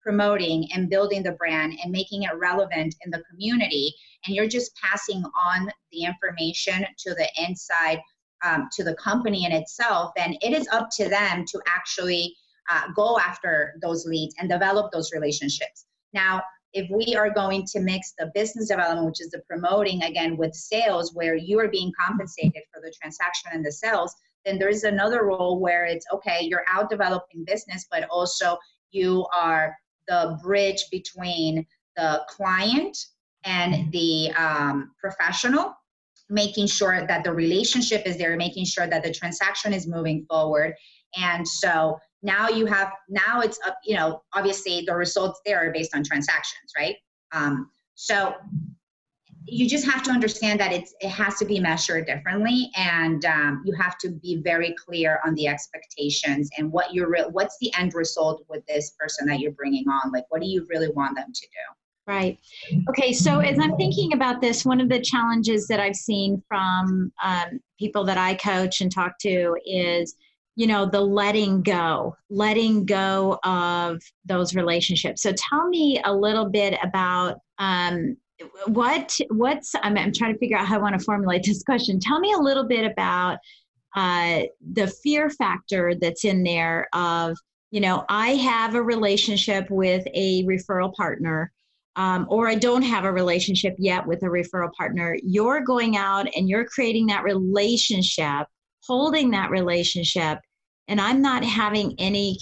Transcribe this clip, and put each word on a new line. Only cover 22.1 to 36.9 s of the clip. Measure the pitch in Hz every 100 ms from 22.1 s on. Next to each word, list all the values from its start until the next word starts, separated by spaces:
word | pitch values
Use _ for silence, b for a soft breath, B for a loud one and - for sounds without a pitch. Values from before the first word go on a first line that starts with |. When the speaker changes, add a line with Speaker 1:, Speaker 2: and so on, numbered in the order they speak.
| 202 185 - 160 156 -
Speaker 1:
for | 156
the | 160 160
transaction | 156 - 175 175 170
and | 165 147
the |
sales, | 147 226 202 175 - _ _ 196
then | 190
there's | 196 208
another | 208 202 208 240
role | 202 185 180 180
where | 180 175 170
it's, | 170 -
okay, | 196 196 170
you're | 165 175 -
out | 185 208
developing | 208 185 185 - 165 165
business, | 214 202 185 -
but | 170 160
also | 175 180 - 180 175 B B _
you | 196 185 185 180 175
are | 165 160 156 156 _ _ -
the | 175 160 156
bridge | 175 202 196 190 -
between | 185 - 185 180 170 160 160 160 _ _ -
the | 160 156 -
client | - 190 185 208 269 392 - - _ _ _ 190
and | 180 175 180 160
the, | 170 165 160 156
um, | 160 160 151 143 139 135 _
professional, | 190 - 175 180 247 285 359 - _ _ _ _ _
making | 208 208 208 202
sure | - 196